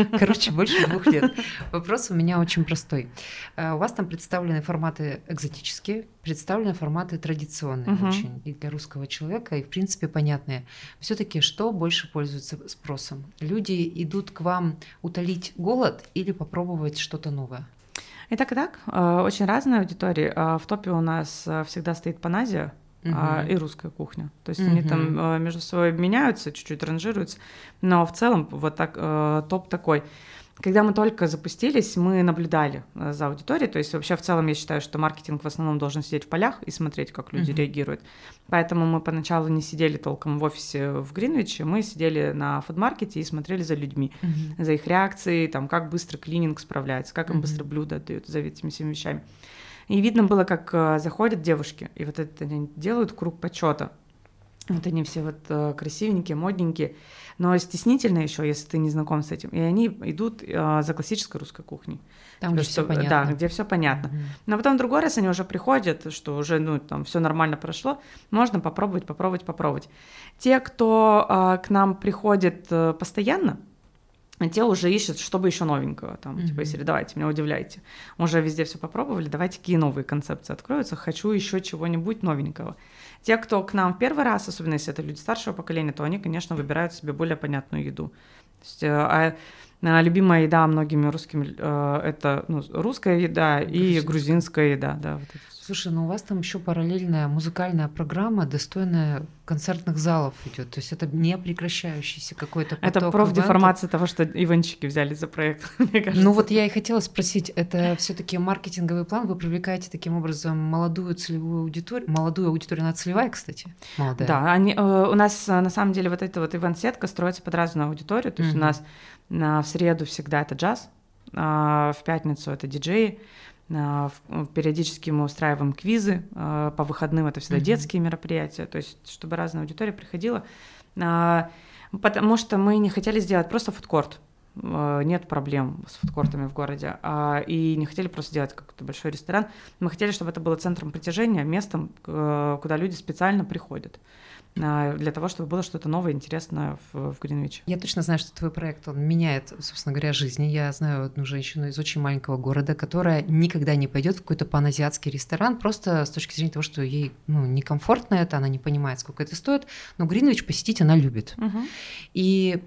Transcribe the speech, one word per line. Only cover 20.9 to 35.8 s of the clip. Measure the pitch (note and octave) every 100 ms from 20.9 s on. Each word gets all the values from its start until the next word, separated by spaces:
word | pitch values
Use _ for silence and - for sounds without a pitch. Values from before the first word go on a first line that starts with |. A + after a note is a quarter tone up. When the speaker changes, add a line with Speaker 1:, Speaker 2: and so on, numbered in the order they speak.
Speaker 2:
у | E3+
нас, | E3 D#3+ D3+ - E3
э, | D#3
всегда | D#3 F3 E3 E3
стоит | E3+ E3
паназия, | E3+ F#3+ B3 F3 D3+ - - - E3
а, | D#3+ D#3 D#3
Speaker 1:
Мгм. | D3+
Speaker 2:
и | F3+
русская | D3+ - E3
кухня. | - D#3 - D3 -
То | -
есть | E3+
они | F#3 E3+
там, | D#3 D#3+ D#3+
Speaker 1:
Мгм. | D#3
Speaker 2:
э, | E3 D#3+
между | E3 E3
собой | E3 F3 E3+
меняются, | E3 F3+ A#3 C#4 - D3+
чуть-чуть | D3 - D3
ранжируются, | D#3 E3 G#3 G#3 F3 - - - - -
но | F#3 F3
в | E3+
целом | - A#3 G3 C#3+
вот | C#3+ D#3 D3+
так, | D#3+ -
э, | D#3+ D#3 D3+ D3+ D#3
топ | F#3 -
такой. | E3+ E3 D3 - - - - - -
Когда | G3 G3+
мы | G#3
только | G#3 G#3+ A3 E3+
запустились, | D3+ E3+ - B3+ C#4 - F3+
мы | F3+ F#3
наблюдали, | F3+ E3 E3 D#3+ D3 C#3 - -
э, | D3
за | D3 C#3+
аудиторией. | C#3+ - D#4 C4
То | D#3
есть | D3
вообще | D#3 - E3+
в |
целом | - E3+ D#3
я | D3+
считаю, | - D3+
что | - D#3
маркетинг | D#3 D3+ - D3+
в | D3+
основном | D#3 D#3+
должен | D3